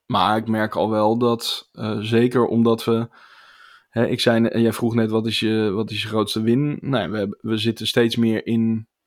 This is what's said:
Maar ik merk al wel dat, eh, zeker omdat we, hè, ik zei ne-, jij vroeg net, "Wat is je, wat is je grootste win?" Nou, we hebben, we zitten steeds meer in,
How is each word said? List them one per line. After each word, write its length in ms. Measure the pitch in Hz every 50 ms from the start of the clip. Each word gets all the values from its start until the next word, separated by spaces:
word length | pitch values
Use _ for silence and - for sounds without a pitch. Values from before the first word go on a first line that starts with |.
| _
Maar 300 | - - 101 90 98 107
ik 120 | 113 110 104
merk 260 | 110 110 107 104 -
al 160 | 82 87 107
wel 280 | 110 107 107 107 113 117
dat, 500 | 123 120 117 113 - - - - - _ _
eh, 260 | - 113 107 107 107
zeker 460 | 104 110 113 113 120 127 123 127 117
omdat 400 | - - 117 113 117 113 113 -
we, 240 | - 113 113 117 - _ - - - - - - - - - - - - - _ _
hè, 160 | - 117 117
ik 140 | - 120 123
zei 200 | - 123 113 113
ne-, 200 | 113 110 - 113
jij 120 | 117 113 110
vroeg 220 | - 120 117 110
net, 160 | 117 113 107
"Wat 160 | 110 110 110
is 140 | 113 104 -
je, 300 | 110 110 110 110 107 107 95
wat 160 | 104 110 -
is 120 | 107 104 110
je 60 | 110
grootste 340 | 107 110 104 104 - 110 110
win?" 360 | 110 117 135 147 147 147 -
Nou, 300 | - 127 135 117 95 76
we 80 | 104 107
hebben, 200 | 101 104 - _
we 160 | - 113 113
zitten 300 | 110 107 113 110 - 110
steeds 300 | - - 123 120 117 117
meer 300 | 120 113 113 110 107 -
in, 400 | - 117 113 113 113 113 110 110 _ _ _ _